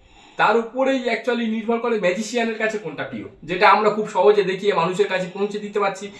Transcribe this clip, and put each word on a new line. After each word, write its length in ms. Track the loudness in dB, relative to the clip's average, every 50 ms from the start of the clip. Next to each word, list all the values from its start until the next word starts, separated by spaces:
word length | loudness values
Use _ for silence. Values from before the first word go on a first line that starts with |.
| -20 -20 -20 -20 -20 -10 -2 0
তার 200 | 2 4 4 2
উপরেই 460 | 0 -2 -2 0 0 2 2 0 0
actually 440 | -2 -4 -4 -2 -2 -2 0 0 -2
নির্ভর 300 | -2 -4 -2 -2 -2 0
করে 220 | 0 0 0 0
ম্যাজিশিয়ানের 560 | 2 0 0 0 -4 -4 -2 -2 -2 -2 -2
কাছে 220 | -2 -2 -4 -4 -4
কোনটা 260 | -8 -8 -8 -8 -10
প্রিয়, 220 | -8 -8 -10 -12 -12 -16 -14 -10
যেটা 260 | -6 -2 4 6 6
আমরা 200 | 6 6 4 2
খুব 200 | 2 0 -4 -2
সহজে 340 | 2 4 6 6 6 6 4
দেখিয়ে 300 | 0 0 -2 0 0 0
মানুষের 340 | 2 0 0 2 0 0 0
কাছে 220 | 0 -2 -4 -4 -6
পৌঁছে 260 | -4 -4 -4 -4 -6
দিতে 200 | -8 -6 -4 -2
পারছি, 320 | -2 -2 -2 -6 -12 -14 -16 -16